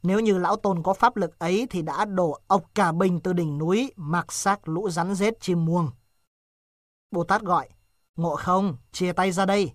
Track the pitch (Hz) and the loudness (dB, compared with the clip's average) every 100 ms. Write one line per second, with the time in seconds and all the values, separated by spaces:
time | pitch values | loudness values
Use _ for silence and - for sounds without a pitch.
0 | 175 202 226 190 175 214 202 175 170 190 | 2 2 2 2 0 0 0 0 -2 2
1 | 233 226 170 _ 170 190 254 185 160 143 | 2 2 -4 _ -2 0 -2 -6 -4 -4
2 | 214 190 170 143 _ 196 - - 180 165 | -2 0 0 -2 _ 0 0 0 0 2
3 | 190 175 190 175 160 147 160 202 262 - | 2 2 0 0 -2 -2 0 0 0 -8
4 | 147 170 - - 202 202 - 160 208 165 | -4 -2 -2 -2 0 -2 -2 -4 -2 -2
5 | 180 196 208 226 - 175 165 175 156 - | -2 0 0 0 -2 0 2 0 -2 -6
6 | _ _ _ _ _ _ _ _ _ _ | _ _ _ _ _ _ _ _ _ _
7 | _ 175 170 208 202 170 135 - _ _ | _ -6 0 0 2 0 -2 -18 _ _
8 | _ - 165 143 185 185 202 131 _ - | _ -4 -2 -2 0 2 0 -4 _ -6
9 | 180 175 190 180 190 202 185 | -4 0 0 0 0 2 0